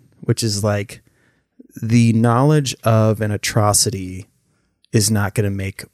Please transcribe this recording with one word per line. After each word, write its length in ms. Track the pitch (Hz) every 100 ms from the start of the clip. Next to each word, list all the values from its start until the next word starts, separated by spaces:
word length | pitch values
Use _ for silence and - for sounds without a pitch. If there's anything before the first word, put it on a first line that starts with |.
| _ _
which 220 | - 120
is 180 | 113 101
like, 400 | 107 104 101 - _ _ _ _ _ _ - -
the 300 | 113 120 117
knowledge 640 | 113 117 117 143 156 131 -
of 360 | 117 110 110 104
an 100 | 107
atrocity 960 | 104 - 117 104 101 107 98 92 92 - _ _ _ _ _ _
is 180 | 113 104
not 240 | 110 101
gonna 160 | - 101
make 340 | 98 95 - -